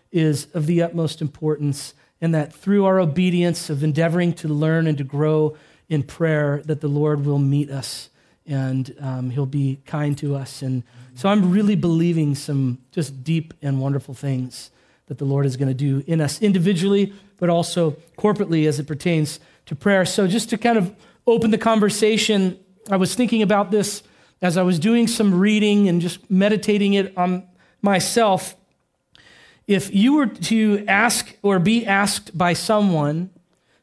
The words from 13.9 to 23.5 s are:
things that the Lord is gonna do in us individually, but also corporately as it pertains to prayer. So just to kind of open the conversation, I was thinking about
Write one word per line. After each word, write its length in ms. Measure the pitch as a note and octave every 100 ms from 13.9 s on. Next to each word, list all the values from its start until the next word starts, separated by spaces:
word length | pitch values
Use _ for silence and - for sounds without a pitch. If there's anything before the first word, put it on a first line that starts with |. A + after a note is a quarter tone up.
| C#3 -
things 560 | B2+ C#3 C3 B2+ - - _ _ _ -
that 100 | C#3
the 80 | C#3
Lord 220 | C#3 C#3
is 100 | B2
gonna 160 | C#3
do 300 | C3 C#3+ C3+ C#3
in 160 | E3
us 180 | D3 -
individually, 680 | G#3 F#3+ E3+ F3+ G3 G3+ G3 - - -
but 120 | F3
also 480 | E3+ E3+ F3+ E3 D3 - -
corporately 520 | G#3+ G#3 F#3 E3 D3+
as 120 | C#3
it 60 | D3
pertains 540 | D3 F3+ D#3+ D3 - _ _ -
to 80 | D#3
prayer. 300 | G#3 G3 F3
So 220 | - F#3+
just 200 | A3+ A3+
to 80 | A3+
kind 180 | A#3+ A3+
of 160 | F3+ - _ _ -
open 240 | A#3 -
the 80 | G#3+
conversation, 1000 | A3+ A3 G#3 G#3 A3 A3 - G3+ F#3 F3+ _ _ -
I 100 | G3
was 180 | F#3 -
thinking 260 | B3 A3+
about 300 | G3+